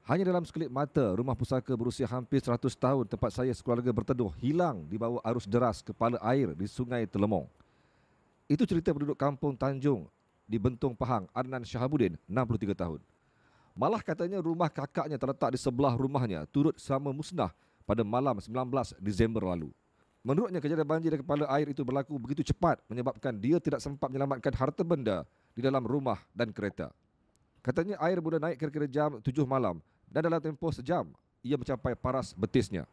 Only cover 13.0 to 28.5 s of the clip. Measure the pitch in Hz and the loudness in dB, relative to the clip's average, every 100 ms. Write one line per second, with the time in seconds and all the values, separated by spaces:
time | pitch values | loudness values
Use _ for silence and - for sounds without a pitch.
13 | _ _ _ _ _ _ _ - 156 220 | _ _ _ _ _ _ _ -2 0 0
14 | - 165 170 196 165 165 160 - 139 - | -2 -4 -2 -2 -2 0 0 -2 -6 -4
15 | 143 139 135 135 131 127 - 123 139 120 | -2 0 0 2 0 2 0 4 4 4
16 | 135 139 120 85 76 139 147 - - 135 | 2 2 0 -2 -2 2 2 2 -2 -2
17 | 143 135 151 180 92 - _ _ - 107 | -2 -4 -6 -2 -2 -4 _ _ -2 0
18 | 104 120 139 104 101 123 127 131 117 - | 2 2 0 -2 -4 -4 -2 -2 -4 -4
19 | 98 95 113 110 92 87 73 _ _ _ | -4 2 2 4 0 -2 -4 _ _ _
20 | _ _ 117 151 220 170 143 160 147 160 | _ _ 2 2 2 0 0 0 2 0
21 | 160 156 135 143 147 139 147 139 127 139 | 0 -2 0 0 2 2 0 -2 -2 -2
22 | 131 143 120 139 143 - 170 131 _ 117 | -2 -8 -4 -4 -2 2 2 2 _ -4
23 | 123 - 135 110 117 170 - 139 143 139 | -4 -2 -4 -2 2 2 2 -2 -4 -4
24 | 135 135 139 131 139 - 135 - 170 170 | -4 -2 -2 0 -2 0 -2 0 0 2
25 | 110 90 - _ _ - 131 135 113 143 | 2 -2 -4 _ _ -2 0 2 0 0
26 | 131 98 _ - 117 - 98 - 71 _ | 0 -4 _ -4 -4 -2 -4 -4 -10 _
27 | _ _ _ _ _ _ - 143 180 202 | _ _ _ _ _ _ -2 -2 -2 0
28 | 160 180 160 160 156 | 0 0 0 -2 -2